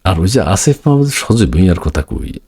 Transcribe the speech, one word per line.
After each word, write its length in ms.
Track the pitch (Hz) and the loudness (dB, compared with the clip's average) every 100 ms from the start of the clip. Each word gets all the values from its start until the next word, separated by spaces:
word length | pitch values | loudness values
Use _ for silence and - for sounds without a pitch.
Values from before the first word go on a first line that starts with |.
আর 160 | 95 85 | -2 0
ওই 80 | 92 | 0
যে 140 | 127 | 0
আসিফ 460 | 76 95 - 139 151 | 0 0 0 0 2
মাহমুদ 200 | 143 143 | 2 0
সজীব 440 | - - 117 98 | -2 0 0 2
ভুঁইয়ার 280 | 80 92 85 | 2 2 2
কথা 220 | 78 - | -2 -4
কই, 320 | 71 76 73 - | -6 -8 -10 -14